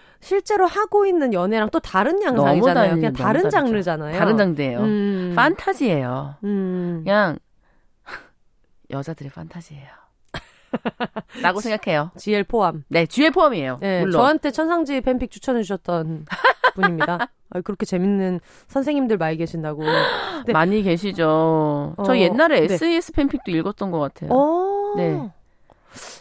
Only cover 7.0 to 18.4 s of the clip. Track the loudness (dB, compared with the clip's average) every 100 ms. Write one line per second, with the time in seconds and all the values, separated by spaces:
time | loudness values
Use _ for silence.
7 | 0 2 2 -2 -12 _ _ _ _ _
8 | -20 -20 -20 _ _ _ _ _ -12 -10
9 | -8 -10 -14 -14 -16 -16 -18 -20 -20 -20
10 | _ _ _ -16 -16 _ _ -8 -8 -6
11 | -8 -10 -14 -4 -2 -2 -2 -4 -2 -2
12 | -2 -6 -2 -2 0 0 0 -2 -2 0
13 | 0 2 2 4 2 2 -4 -4 -2 0
14 | 2 4 4 2 -2 -2 0 0 0 -2
15 | 0 -2 -4 -6 -4 -2 -2 -6 -4 -4
16 | -4 -8 -10 0 0 2 0 0 0 0
17 | -2 -2 -6 _ _ -8 -6 -6 -4 0
18 | 0 0 0 -4